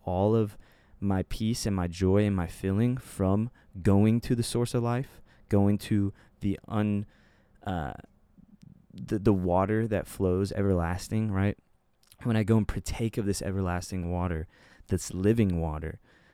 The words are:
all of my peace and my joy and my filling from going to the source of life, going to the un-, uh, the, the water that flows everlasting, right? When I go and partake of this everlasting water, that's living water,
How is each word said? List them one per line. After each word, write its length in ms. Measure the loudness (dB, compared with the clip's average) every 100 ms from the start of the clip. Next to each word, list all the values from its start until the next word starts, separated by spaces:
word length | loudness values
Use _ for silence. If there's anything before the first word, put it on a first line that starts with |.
all 320 | -4 0 2 2
of 220 | 0 -4 -20 _ _ -6
my 240 | -2 0
peace 420 | -2 -4 -2 -2 -2
and 100 | -2
my 120 | -2
joy 380 | 0 2 4 4
and 100 | 0
my 120 | -4
filling 500 | -6 -2 0 0 -2
from 520 | -8 -2 0 2 0 -8 _ -4
going 380 | 2 6 6 4
to 140 | 2 -2
the 80 |
source 300 | 0 -2 -2
of 100 | -2
life, 380 | -2 -4 -6 -14 -20 -20 0
going 300 | 2 4 2
to 340 | 0 0 0 -4 -18 -8
the 180 | -4 -4 -4
un-, 380 | -2 0 -2 -4 _ _ _ _ _ -6
uh, 280 | -4 -6 -8 -18 _ _ _ -20 -20 -20 -20 _
the, 260 | -14 -6 0
the 140 | 2
water 540 | 2 2 2 2 0 0
that 200 | -2 -4
flows 440 | -2 0 2 0
everlasting, 800 | 0 2 2 0 -4 -4 -4 -2
right? 260 | 0 0 -2 _ _ _ _ _ -10
When 120 | -2 0
I 80 |
go 140 | 4 2
and 100 | 2
partake 500 | -4 -6 -4 -4 -2
of 80 | -2
this 160 | -2
everlasting 680 | -2 -2 -2 -2 -4 -6 -4
water, 360 | -2 -2 -2 -6 _ -20 -18 -4
that's 260 | -2 -2
living 480 | 0 2 4 4 2
water, 380 | -2 -4 -8 -10 _ _ _